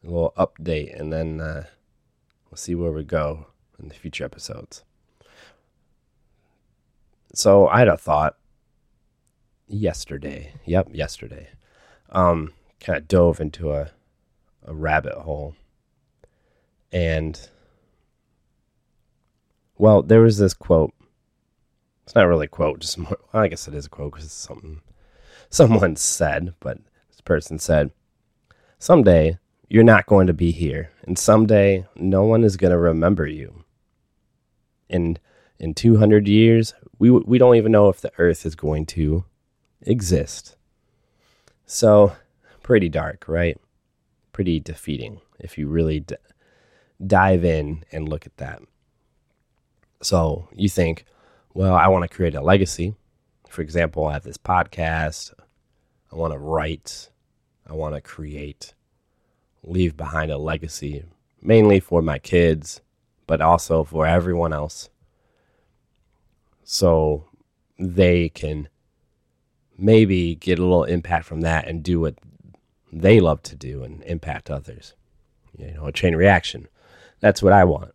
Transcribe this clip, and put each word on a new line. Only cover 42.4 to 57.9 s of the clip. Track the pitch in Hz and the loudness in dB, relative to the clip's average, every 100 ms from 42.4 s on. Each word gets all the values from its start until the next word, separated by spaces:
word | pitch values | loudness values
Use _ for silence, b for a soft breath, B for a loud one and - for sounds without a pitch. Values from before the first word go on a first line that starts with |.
| b b | b b
pretty | - 120 87 | 0 2 2
dark, | 76 78 - - | -4 -8 -12 -6
right? | 82 85 - _ _ _ _ _ _ _ | -4 -2 -6 _ _ _ _ _ _ _
Pretty | - 92 80 | -6 -2 -2
defeating | 73 80 - 71 60 90 _ _ | -6 -18 -12 -12 -12 -18 _ _
if | - - | -20 -12
you | 73 | -6
really | 80 80 78 | -2 -2 -4
d-, | 73 - _ _ _ _ _ _ _ _ 95 | -8 -18 _ _ _ _ _ _ _ _ 0
dive | 95 95 92 | 2 4 4
in | 85 80 73 80 78 | 2 -2 -4 -10 -12
and | 80 78 | -12 -10
look | 76 - | -10 -14
at | _ | _
that. | 67 67 _ _ _ _ _ _ _ _ _ _ _ _ _ _ | -16 -16 _ _ _ _ _ _ _ _ _ _ _ _ _ _
So | - 90 80 73 87 | -4 -2 -2 -4 -12
you | - 98 | -4 -4
think, | - 85 80 _ _ _ _ _ | -2 -4 -4 _ _ _ _ _
"Well, | - 95 90 | -4 0 4
I | 87 | 4
wanna | 95 85 | 2 -2
create | - 87 71 | -4 -6 -4
a | |
legacy." | 73 98 95 - 87 107 _ _ _ _ _ | 0 0 0 -6 -10 -10 _ _ _ _ _
For | - | -14
example, | 76 82 82 78 78 | -8 -4 -4 -4 -6
I | |
have | 73 | -6
this | - - | -12 -20
podcast. | - 90 85 - 80 80 78 80 - _ _ _ _ _ _ _ _ | -4 -4 -4 -6 -6 -4 -6 -10 -20 _ _ _ _ _ _ _ _
I | - | -8
wanna | 82 71 | -8 -8
write. | 73 80 78 80 - - - _ _ _ _ _ _ | -6 -6 -4 -10 -14 -20 -20 _ _ _ _ _ _
I | |
wanna | 78 76 | -12 -10